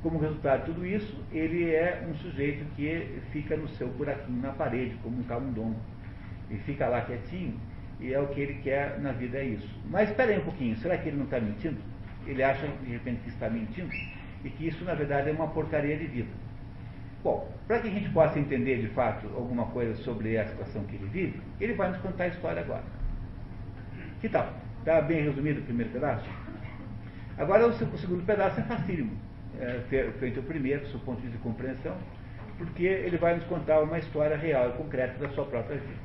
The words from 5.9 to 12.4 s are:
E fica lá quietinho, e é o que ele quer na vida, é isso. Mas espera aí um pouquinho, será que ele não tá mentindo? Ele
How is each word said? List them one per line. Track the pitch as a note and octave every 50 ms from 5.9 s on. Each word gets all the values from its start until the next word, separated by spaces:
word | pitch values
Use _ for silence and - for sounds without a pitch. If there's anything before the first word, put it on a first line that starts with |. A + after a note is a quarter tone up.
| - - - - - - - - - - - -
E | G#2+ G2+
fica | - - C#3+ - C3+ A#2+
lá | B2 A#2+
quietinho, | A2+ B2 B2 B2 G#2+ - E3+ F#3 F3 C3+ G#2+ A2+ - - - - - - - -
e | A2+ B2+
é | C3 C#3
o | C#3+ C#3
que | C#3 C#3
ele | C#3+ C#3 C3+
quer | A2+ A2 C3+ C3+ C#3 D3 C#3 - A#2
na | C#3+ C#3
vida, | B2 A#2 B2 B2 A#2 C3+
é | C#3
isso. | C3 A2 G2 - - - - - -
Mas | D#3 F#3 G#3+ G#3
espera | - - C4 A3+
aí | G#3 F#3+
um | D3
pouquinho, | D#3+ - - C3 A#2 A2 A2
será | - E3+ F3+ -
que | - D#3+
ele | C#3+ C#3+
não | C3+ -
tá | C#3 B2
mentindo? | A2+ G#2 G#2 - - D#3+ C#3+ A2 - - - - - - - - -
Ele | - C#3 C3